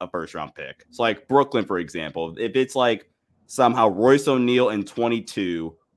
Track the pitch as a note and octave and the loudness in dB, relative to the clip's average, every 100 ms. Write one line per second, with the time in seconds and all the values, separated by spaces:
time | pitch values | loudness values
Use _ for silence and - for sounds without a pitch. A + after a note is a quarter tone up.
0 | F2+ F2 D#2+ E2 D2 - C2+ - _ - | -10 -10 -10 -10 -12 -14 -18 -18 _ -4
1 | A#2 G#2+ - C3+ C3+ B2 G2+ F#2 E2 E2+ | -2 -2 0 2 2 0 -2 -4 -6 -8
2 | D#2 E2 E2 D#2+ F#2 C3 C3 C3+ B2 G#2+ | -8 -6 -8 -6 -2 -2 -2 0 0 -2
3 | _ _ _ _ - - B2 B2 A2 F#2 | _ _ _ _ -8 2 2 4 2 4
4 | B2 C#3 D3 C3 B2 B2 B2 G#2+ G2+ - | 6 6 4 2 2 2 2 0 -6 -4
5 | A#2 A#2 - - F#2 E2+ E2 - _ | -2 -2 -6 -6 -4 -4 -8 -12 _